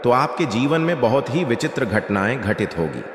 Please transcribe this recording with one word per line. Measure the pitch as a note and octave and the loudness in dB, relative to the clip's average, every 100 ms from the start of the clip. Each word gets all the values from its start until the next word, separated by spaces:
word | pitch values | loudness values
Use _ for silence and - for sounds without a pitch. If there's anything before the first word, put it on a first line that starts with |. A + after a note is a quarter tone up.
तो | A#2+ | 4
आपके | B2 C#3+ - D#3+ | 4 2 -2 -2
जीवन | G#2+ C#3 D#3+ | 0 2 2
में | D#3+ E3+ | 0 2
बहुत | A#2+ C3 C3+ | 2 2 0
ही | C3+ | -2
विचित्र | C3 A#2 D#3 - B2 | 0 0 -2 -2 0
घटनाएं | G#2 - G2+ G2 C3 | 0 0 0 0 0
घटित | G2 G2+ G#2 - | -2 -2 -4 -2
होगी। | E2 C2 A1 | -4 -4 -12